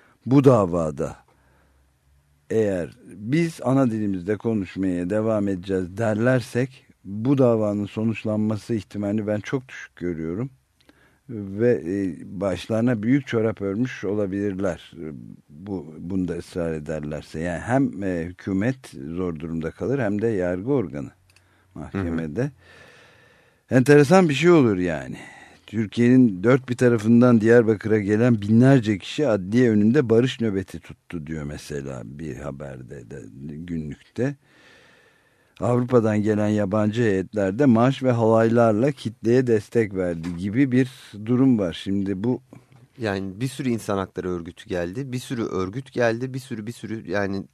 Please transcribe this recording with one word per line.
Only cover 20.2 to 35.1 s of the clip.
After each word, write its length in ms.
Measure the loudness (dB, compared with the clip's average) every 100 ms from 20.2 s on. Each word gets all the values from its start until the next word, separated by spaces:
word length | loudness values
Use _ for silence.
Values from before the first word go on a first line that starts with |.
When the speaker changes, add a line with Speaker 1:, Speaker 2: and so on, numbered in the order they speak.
Speaker 1:
de 60 | -2
yargı 440 | -2 -2 -4 -2
organı 400 | -2 -2 -8 -12 _ _ _ _ _ _ -16
mahkemede. 680 | -10 -6 -4 -4 -6 -6
Speaker 2:
Hı 40 | -6
hı. 60 | -8 _ -20 -20 -20 _ _ _ _ _ _ 0 2
Speaker 1:
Enteresan 540 | 6 6 8 6 6
bir 40 |
şey 180 | 4 4
olur 260 | 6 6 2
yani. 400 | 0 -4 -8 -14 -16 -20 -20 -20 -10
Türkiye'nin 760 | -6 -4 2 6 8 6 4
dört 260 | 2 2 2
bir 80 | 0
tarafından 640 | 2 2 4 6 8 6
Diyarbakır'a 580 | 6 6 6 2 2 0
gelen 420 | 2 2 2 2
binlerce 560 | 4 6 8 6 4 -2
kişi 300 | -4 -2 0
adliye 440 | 0 0 2 4
önünde 380 | 4 4 4 4
barış 320 | 4 2 0
nöbeti 380 | -4 -4 -6 -12
tuttu 480 | -16 -20 -12 -12 -8
diyor 160 | -8
mesela 580 | -8 -10 -10 -10 -8 -12 -12
bir 300 | -12 -12 -10
haberde 720 | -10 -12 -14 -14 -16 -18 -16
de, 120 | -18 -18 -16
günlükte. 920 | -16 -14 -10 -10 -10 -12 _ -6 -6 -6 _ _ _ _ _ _ _